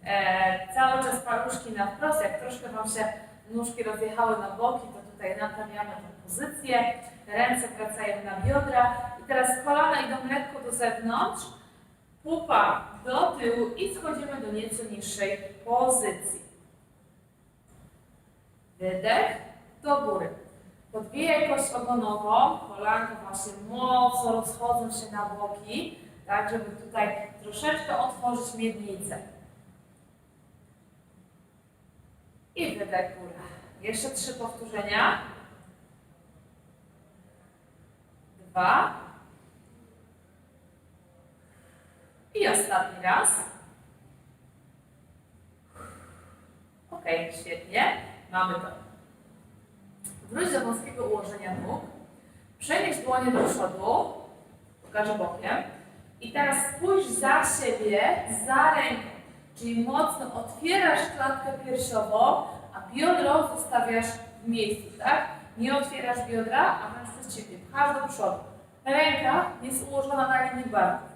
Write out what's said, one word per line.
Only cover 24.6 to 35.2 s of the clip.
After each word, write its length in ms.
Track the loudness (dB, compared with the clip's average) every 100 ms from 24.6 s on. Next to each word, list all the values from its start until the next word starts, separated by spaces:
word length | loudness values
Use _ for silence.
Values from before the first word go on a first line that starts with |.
| 0 2 0
się 200 | -6 -6
na 140 | -6 -6
boki, 720 | -4 -6 -8 -6 -6 -6 -12 -20 -20 -2
tak 220 | 0 0
żeby 220 | -4 -6
tutaj 560 | -12 -6 -2 0 -2 -8 -12
troszeczkę 560 | -12 -4 -2 0 0 0
otworzyć 580 | 0 0 -2 -2 -4 -2
miednicę. 640 | -4 -4 -10 -8 -8 -10 -12 -20 -20 -20 -20 -20 _ _ _ _ _ _ _ _ _ _ _ _ _ _ _ _ _ _ _ _ _ _ -20 -20 _ -20 _ -6
I 240 | -4 -4
wydech, 400 | -4 -2 -2 -8
góra. 240 | -14 -16 -16 -18 -20 -10
Jeszcze 280 | -6 -4 -4
trzy 240 | -4 -6
powtórzenia. 880 | -6 -8 -10 -8 -6 -2 2 2 2